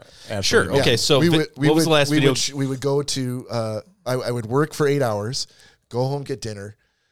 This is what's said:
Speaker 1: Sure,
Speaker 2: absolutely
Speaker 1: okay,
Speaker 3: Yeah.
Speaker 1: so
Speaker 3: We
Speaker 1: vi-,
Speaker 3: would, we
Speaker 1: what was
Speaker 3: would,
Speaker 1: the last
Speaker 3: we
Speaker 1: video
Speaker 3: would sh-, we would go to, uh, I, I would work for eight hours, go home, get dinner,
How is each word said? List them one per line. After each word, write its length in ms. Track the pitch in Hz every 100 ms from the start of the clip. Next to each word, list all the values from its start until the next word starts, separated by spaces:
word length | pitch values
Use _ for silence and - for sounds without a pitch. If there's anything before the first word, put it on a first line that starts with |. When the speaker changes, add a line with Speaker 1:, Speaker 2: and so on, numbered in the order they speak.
| - - -
Speaker 1:
Sure, 80 | 104
Speaker 2:
absolutely 420 | 98 233 80 139
Speaker 1:
okay, 100 | 135
Speaker 3:
Yeah. 40 | 117
Speaker 1:
so 220 | - 143
Speaker 3:
We 100 | 170
Speaker 1:
vi-, 80 | 160
Speaker 3:
would, 100 | - -
we 100 | 147
Speaker 1:
what 80 | 156
was 100 | 160
Speaker 3:
would, 40 |
Speaker 1:
the 40 |
last 160 | 151 143
Speaker 3:
we 60 | 151
Speaker 1:
video 140 | 135
Speaker 3:
would 60 | 127
sh-, 160 | -
we 140 | 139 135
would 140 | 135
go 200 | 139 143
to, 460 | 143 135 127 123 95
uh, 320 | 117 110 107 - _ 120
I, 80 |
I 180 | 127 107
would 140 | 120 107
work 280 | 131 151
for 140 | - 147
eight 140 | 143
hours, 460 | 123 104 104 135 - _ - _ _
go 160 | 117 131
home, 160 | 143
get 160 | 139 135
dinner, 340 | 113 104 101 107 _ _ _